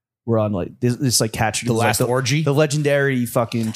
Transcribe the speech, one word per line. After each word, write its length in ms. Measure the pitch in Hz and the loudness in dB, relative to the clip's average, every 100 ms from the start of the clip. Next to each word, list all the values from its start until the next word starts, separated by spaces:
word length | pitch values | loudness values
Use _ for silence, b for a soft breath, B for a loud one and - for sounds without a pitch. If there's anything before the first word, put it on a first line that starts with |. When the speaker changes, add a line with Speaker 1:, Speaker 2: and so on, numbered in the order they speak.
| _ _ - | _ _ -2
Speaker 1:
Were 140 | 113 | 0
on, 140 | 107 | 2
like, 260 | 101 - - | -2 -4 -2
this, 160 | 123 120 | -2 0
this, 240 | 135 - | 0 0
like, 120 | 113 | -2
Cat 220 | - 110 - | 0 -2 -2
Street. 120 | 117 | -2
Speaker 2:
The 60 | |
Speaker 1:
It 20 | 113 | 0
was, 40 | |
like, 80 | 120 | 0
Speaker 2:
last 100 | 123 | 0
Speaker 1:
the, 60 | 123 | 0
Speaker 2:
orgy? 380 | 127 123 147 | 0 0 0
Speaker 1:
the 100 | 151 | 2
legendary 720 | 143 156 147 143 143 139 131 117 | 2 2 2 2 2 2 0 0
fucking 480 | 127 113 117 110 | -2 0 -2 -4